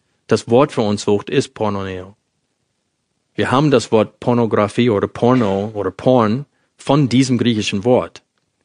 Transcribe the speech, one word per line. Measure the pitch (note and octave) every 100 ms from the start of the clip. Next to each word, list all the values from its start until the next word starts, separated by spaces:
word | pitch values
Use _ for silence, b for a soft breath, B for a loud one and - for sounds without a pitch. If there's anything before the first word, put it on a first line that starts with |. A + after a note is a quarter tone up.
| _ _ -
Das | A2 -
Wort | A#2 D3
für | C3+
Unzucht | G#2 G#2 - G2+ -
ist | C#3+ -
Pornoneo. | - G#2+ G2+ F#2+ F#2 F#2 G#2 _ _ _ _ _ _ _ _ _ _ _ -
Wir | F#2+
haben | B2 D3+
das | B2+ -
Wort | A2+ G#2 -
Pornografie | - A#2+ A#2 A2 G#2 - B2
oder | G2+ G2
Porno | - A#2+ B2+ G#2+ G2 G#2+
oder | G#2 F#2
Porn | - C3 B2+ G#2+ A#2+ D3 _ _ _
von | - C#3 C3
diesem | A#2+ B2+ A#2+
griechischen | A2 G#2+ G2 G2+
Wort. | A2+ B2 E2+ - _ _ _ _